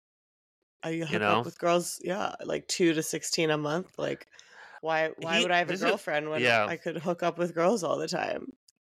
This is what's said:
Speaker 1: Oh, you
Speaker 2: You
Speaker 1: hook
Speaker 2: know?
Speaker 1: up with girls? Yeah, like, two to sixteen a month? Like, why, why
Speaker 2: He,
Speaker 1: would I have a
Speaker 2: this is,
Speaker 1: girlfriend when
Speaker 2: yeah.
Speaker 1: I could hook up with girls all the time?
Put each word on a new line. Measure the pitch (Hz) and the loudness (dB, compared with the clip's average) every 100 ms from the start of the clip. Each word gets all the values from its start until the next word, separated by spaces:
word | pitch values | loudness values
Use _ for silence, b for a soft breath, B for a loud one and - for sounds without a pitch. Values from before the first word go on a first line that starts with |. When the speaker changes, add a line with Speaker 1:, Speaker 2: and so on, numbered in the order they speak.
| _ _ _ _ _ _ _ _ | _ _ _ _ _ _ _ _
Speaker 1:
Oh, | 165 | -6
you | 165 160 | -4 -2
Speaker 2:
You | 107 | 0
Speaker 1:
hook | |
Speaker 2:
know? | 107 107 | 2 2
Speaker 1:
up | |
with | 120 - | 0 -2
girls? | 170 175 170 - | 2 2 0 -6
Yeah, | 175 190 - - | -6 -4 -4 -6
like, | - 151 - | -6 -6 -4
two | - 170 | 2 4
to | 156 | 2
sixteen | 156 160 - - 160 | -2 -6 -4 0 2
a | 151 | 0
month? | 147 160 185 - | 0 -2 -4 -6
Like, | 147 139 - B B B B B | -6 -6 -10 B B B B B
why, | 156 160 160 - | -2 0 0 -4
why | 165 165 | 0 2
Speaker 2:
He, | |
Speaker 1:
would | 185 | 4
I | 175 | 2
have | 175 | 2
a | |
Speaker 2:
this | 180 | 0
is, | 170 | 0
Speaker 1:
girlfriend | 190 - 151 151 | 0 -2 -2 -2
when | 156 | 2
Speaker 2:
yeah. | 123 117 104 | 4 4 4
Speaker 1:
I | 165 | -2
could | 175 160 | -6 -4
hook | 165 170 | -2 -2
up | 175 165 | -2 0
with | 175 | -2
girls | 170 175 226 | 2 2 2
all | 160 139 | 0 -2
the | 165 | -2
time? | 175 - - - - _ _ | -2 -2 -4 -8 -16 _ _